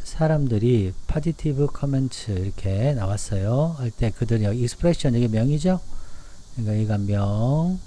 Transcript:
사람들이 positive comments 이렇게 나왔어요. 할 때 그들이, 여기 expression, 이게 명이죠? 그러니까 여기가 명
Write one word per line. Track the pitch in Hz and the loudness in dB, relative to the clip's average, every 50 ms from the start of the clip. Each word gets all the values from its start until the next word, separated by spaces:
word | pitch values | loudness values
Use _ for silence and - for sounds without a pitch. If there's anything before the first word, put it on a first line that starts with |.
| - | -4
사람들이 | - - - 160 156 156 151 143 131 113 104 107 123 127 113 98 92 92 - - | -4 -2 0 2 2 2 2 2 2 2 2 4 4 4 4 2 0 -2 -6 -4
positive | - - 156 147 165 156 - - 151 143 131 143 139 - - | -2 -2 0 0 -2 -4 -2 -2 -2 0 2 0 0 0 -2
comments | - 139 139 135 131 127 - - - - | -2 0 0 0 0 -2 -4 -6 -6 -4
이렇게 | 101 90 92 101 98 - - 95 95 98 117 143 147 | -4 -2 -2 -4 -4 -2 -2 -2 0 2 0 0 0
나왔어요. | 123 98 98 101 107 - - 110 98 95 104 117 135 156 165 165 | 0 0 -2 -2 -2 -2 -2 -2 0 0 2 2 2 0 0 -2
할 | 143 127 117 | -4 -4 -6
때 | - - 123 117 | -2 0 0 0
그들이, | - - 127 - 117 113 107 | 0 0 0 0 2 2 2
여기 | 101 104 123 | 2 0 0
expression, | 120 120 - - - 170 165 - - 143 120 | -2 -2 -2 0 2 2 2 2 2 2 2
이게 | 117 120 117 | 4 2 2
명이죠? | 107 110 113 135 147 151 147 185 185 175 - - - - - - - - - - - - - - - | 2 2 2 2 2 2 2 2 2 0 0 -4 -4 -4 -4 -4 -8 -10 -10 -12 -14 -16 -16 -12 -8
그러니까 | - 113 104 107 | -4 -2 0 0
여기가 | 107 110 107 107 101 | 0 0 0 0 0
명 | 101 98 101 101 101 101 101 107 113 127 139 156 165 180 185 185 - | 0 0 0 0 2 0 2 2 2 2 2 2 2 0 -2 -4 -6